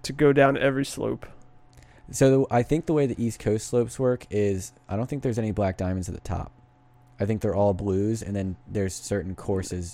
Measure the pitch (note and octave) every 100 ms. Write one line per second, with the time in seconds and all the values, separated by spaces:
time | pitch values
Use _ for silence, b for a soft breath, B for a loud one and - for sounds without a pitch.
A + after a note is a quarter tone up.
0 | - C#3 D3 C#3 C#3 C3+ C#3 C3+ C#3 -
1 | A#2 A2+ - - - - - b b b
2 | b C3+ C3+ C3+ C3+ A#2+ A#2+ D#3 E3 D3+
3 | C3+ A2+ A#2 - G#2+ G#2+ - B2 A#2 -
4 | B2+ B2 - G#2 G#2 F#2+ - - - G2+
5 | C3 C#3+ C3 A2+ A2 G2+ G2 F#2 F#2 F#2
6 | F2+ - - F#2+ - - - _ _ _
7 | _ - G#2 A2 G#2+ F#2 G2+ F#2 G2+ F#2+
8 | G#2 A2+ - G2+ F#2+ F2+ - G#2 F#2+ -
9 | - G2+ F2 F#2 - F#2+ F#2 F2+ E2+